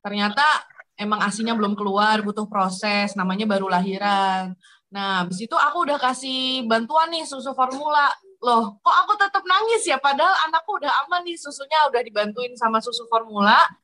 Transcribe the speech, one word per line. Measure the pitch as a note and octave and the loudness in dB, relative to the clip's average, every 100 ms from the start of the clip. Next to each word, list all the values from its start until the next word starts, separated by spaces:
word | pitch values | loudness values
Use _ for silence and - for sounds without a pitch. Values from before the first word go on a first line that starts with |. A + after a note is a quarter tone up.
Ternyata | G3+ G3+ G#3 G#3 D4+ C#4+ - - - - | -6 -2 -2 2 2 2 -4 -20 -20 -10
emang | G#3 G#3+ | -4 -2
asinya | G3+ G#3 A3+ | -2 -2 -2
belum | A3+ G#3 | 0 -2
keluar, | G#3 G3+ G3 G#3+ G#3+ | -2 -2 2 2 2
butuh | G#3 G#3 | -2 -6
proses, | G#3+ G#3 F#3+ F#3 G#3+ G3+ G3+ | -4 -2 -2 -2 -2 -2 -2
namanya | G3+ F#3 F#3+ A3 | -2 -4 -2 0
baru | G3 F#3+ | 0 2
lahiran. | F3+ F#3+ F#3+ G3+ G3 F#3+ F#3 F#3 F#3 _ _ _ | 0 0 -2 0 2 2 0 -4 -12 _ _ _
Nah, | G3+ G3 F#3+ | -8 -2 -2
habis | F3+ F#3 | -2 -6
itu | A3+ | -2
aku | E4 D4 E4+ D#4 | 2 2 0 -2
udah | |
kasih | C#4+ B3+ B3+ C4 C4 C4 C4 A3+ | 0 0 -2 -6 -4 -4 -4 0
bantuan | A3+ A#3 D#4 E4 | 0 2 0 0
nih | E4 | -4
susu | D4 C4+ B3+ | -8 -10 -8
formula. | B3+ B3+ C4 D4+ D4 C#4 - - _ | -2 -2 -2 0 2 2 -2 -12 _
Loh, | A#3+ A#3 G#3+ - | 2 2 2 -2
kok | F4 E4+ F#4+ | 2 2 4
aku | |
tetap | G#4 G4 G4 F4+ | 2 2 0 2
nangis | F#4+ A4 A4+ F4 | 0 2 0 0
ya? | |
Padahal | C4+ C#4+ C4 E4+ F#4+ D#4+ | 0 2 4 4 2 2
anakku | D#4+ F#4 | 0 -2
udah | G4 C#4+ B3+ D4+ | -4 0 -2 0
aman | F4 | -4
nih, | F4 E4+ | -4 -10
susunya | D4 C#4 C#4 D#4 D4 | -12 -14 -2 2 2
udah | A#3 | 2
dibantuin | A#3 G#3 G#3 G#3+ B3 A#3+ | -2 -4 -4 -4 -10 -2
sama | A#3 A3+ | 0 0
susu | A3+ A#3 A#3 | -2 -10 -2
formula | A3+ A3+ G#3 G3+ B3+ E4 - | -2 -2 0 4 6 4 -2